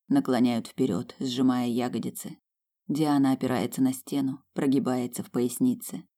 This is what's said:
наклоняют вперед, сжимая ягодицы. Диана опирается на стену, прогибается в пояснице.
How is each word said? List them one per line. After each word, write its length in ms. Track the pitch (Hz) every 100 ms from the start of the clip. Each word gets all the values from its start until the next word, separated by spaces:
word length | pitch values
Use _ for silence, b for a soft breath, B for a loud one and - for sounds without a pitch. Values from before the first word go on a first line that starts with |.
| -
наклоняют 580 | 139 135 123 123 117 -
вперед, 480 | - 127 92 123 -
сжимая 500 | 135 123 131 123 120
ягодицы. 680 | 117 123 117 120 - - - _ _ _ _ -
Диана 460 | 147 151 143 135
опирается 500 | 131 131 123 120 -
на 120 | 131
стену, 480 | 131 - 143 135 143 _
прогибается 680 | 175 143 135 123 127 123 -
в 80 | -
пояснице. 760 | 123 123 - 127 - - - -